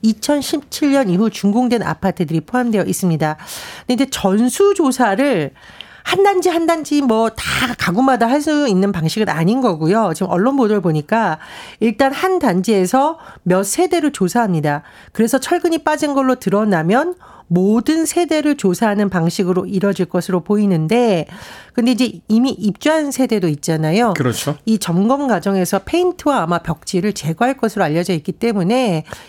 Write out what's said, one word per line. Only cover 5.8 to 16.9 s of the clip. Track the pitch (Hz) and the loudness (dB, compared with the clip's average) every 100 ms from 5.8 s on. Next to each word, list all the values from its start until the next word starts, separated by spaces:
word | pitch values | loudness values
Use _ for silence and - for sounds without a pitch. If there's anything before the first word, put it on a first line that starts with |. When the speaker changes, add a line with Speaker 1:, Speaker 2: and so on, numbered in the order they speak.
| - - | -20 -16
Speaker 1:
한 | - 370 | -6 2
단지 | 392 381 359 | 2 4 2
한 | 330 330 | 0 0
단지 | 339 302 294 | 0 0 0
뭐 | 277 220 226 | 2 2 0
다 | 220 - - 247 - | -2 -6 -4 -4 -4
가구마다 | - 180 269 254 226 | -2 2 2 2 2
할 | 277 | 0
수 | 294 294 285 | 0 0 2
있는 | 185 196 | 2 2
방식은 | 190 160 220 214 | 0 -2 -2 -2
아닌 | 160 165 240 | 0 0 2
거고요. | 247 160 160 214 208 | 0 0 0 2 0
지금 | 160 185 | -2 -2
언론 | 175 220 277 | 0 2 2
보도를 | 226 208 | 2 2
보니까 | 175 156 147 220 214 156 - - - - | 0 -2 0 0 0 -4 -10 -20 -20 -2
일단 | 220 220 269 | -2 2 0
한 | 277 370 370 | 0 0 0
단지에서 | 277 180 190 208 185 262 285 330 - - | 2 0 2 2 2 2 0 -2 -14 -10
몇 | - 180 | 0 0
세대를 | 202 - 359 349 294 | 0 0 0 2 0
조사합니다. | 294 180 240 226 170 147 147 - - - | 0 -2 0 0 0 0 -4 -6 -20 -20
그래서 | - 226 269 | -2 0 0
철근이 | 262 349 349 330 | 0 0 0 0
빠진 | 320 302 302 | -2 -2 -2
걸로 | 277 262 254 | 0 0 0
드러나면 | 202 196 214 180 160 | 0 0 2 2 2